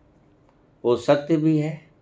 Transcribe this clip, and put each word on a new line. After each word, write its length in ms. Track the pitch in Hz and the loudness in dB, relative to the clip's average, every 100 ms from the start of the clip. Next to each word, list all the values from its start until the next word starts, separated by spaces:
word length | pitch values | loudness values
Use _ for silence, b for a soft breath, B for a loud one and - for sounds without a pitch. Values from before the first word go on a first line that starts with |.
| _ _ _ _ _ _ _ _ | _ _ _ _ _ _ _ _
वो 120 | 117 120 | -2 0
सत्य 400 | - 196 - 160 | 2 0 0 0
भी 200 | 156 151 | 0 0
है, 220 | 151 151 - _ | -2 -8 -16 _